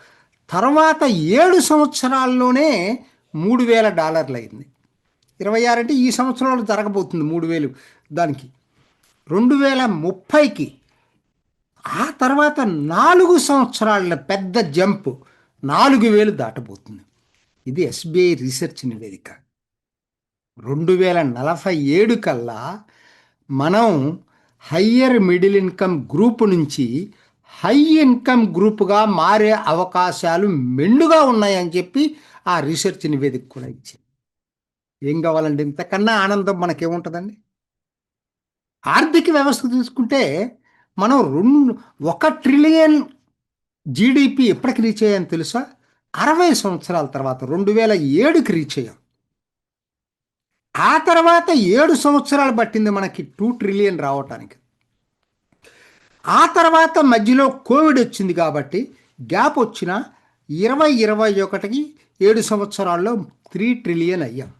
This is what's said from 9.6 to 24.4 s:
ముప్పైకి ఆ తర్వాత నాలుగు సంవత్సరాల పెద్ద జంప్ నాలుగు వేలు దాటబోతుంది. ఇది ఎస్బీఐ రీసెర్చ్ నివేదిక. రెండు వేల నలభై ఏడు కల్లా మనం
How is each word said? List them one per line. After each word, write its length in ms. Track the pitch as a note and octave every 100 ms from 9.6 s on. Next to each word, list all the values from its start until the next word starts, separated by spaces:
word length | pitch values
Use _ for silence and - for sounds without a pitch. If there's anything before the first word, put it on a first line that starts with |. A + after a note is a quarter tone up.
| C#4 C4 B3
ముప్పైకి 880 | E3 E3+ - - D4+ C#4+ - C3+ _ _ _ _ _ _ _ _ _ _ _ -
ఆ 260 | E3+ D4 -
తర్వాత 380 | B3+ C#4 D4 D4 A3
నాలుగు 720 | D#3 D3 F3+ D4+ F4+ F4+ E4+
సంవత్సరాల 760 | - C#4 B3 - A3 G3+ F3+
పెద్ద 460 | D#3 - G3 F#3 A#3
జంప్ 500 | E3 D#3+ G3 - C3+ B2+ _ _ _ _
నాలుగు 460 | C#3 E3 C4+ C4 A3+
వేలు 220 | G#3 G#3+
దాటబోతుంది. 720 | C#3 A2+ B2 A#2 G2 - G#2 _ _ _ _ _ _ B2+
ఇది 140 | D3+
ఎస్బీఐ 520 | C#3 - E3 F3 F3+
రీసెర్చ్ 560 | C#3 C3 B2+ E3 - B2+
నివేదిక. 420 | A2 G#2+ F#2+ - - _ _ _ _ _ _ _ _ _ _ _ A#2+
రెండు 340 | A2+ C#3+ E3
వేల 280 | F3+ F#3 F3
నలభై 540 | C#3 A#2+ C#3+ F3 G3 D#3+
ఏడు 400 | C#3 E3+ A3+ A3+
కల్లా 680 | F3+ B2 A#2 A2 C#3 G#3+ _ _ _ _ _ _ -
మనం 680 | C3+ D#3 G#3 A#3 D3+ C#3 F3 _ _